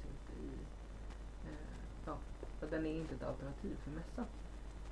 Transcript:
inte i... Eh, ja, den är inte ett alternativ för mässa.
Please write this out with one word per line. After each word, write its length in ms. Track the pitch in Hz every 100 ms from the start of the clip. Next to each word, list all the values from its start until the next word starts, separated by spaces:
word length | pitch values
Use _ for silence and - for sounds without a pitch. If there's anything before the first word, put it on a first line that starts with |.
| -
inte 200 | 147 - - 143
i... 40 | 131 - - - - - - - - 156
Eh, 240 | 151 - - - - -
ja, 100 | 147 - - - - 151
den 160 | 160 160
är 80 | 160
inte 140 | 156
ett 80 | 131 -
alternativ 420 | - - 196 151 -
för 60 | -
mässa. 320 | 156 165 - 233 - - - - - -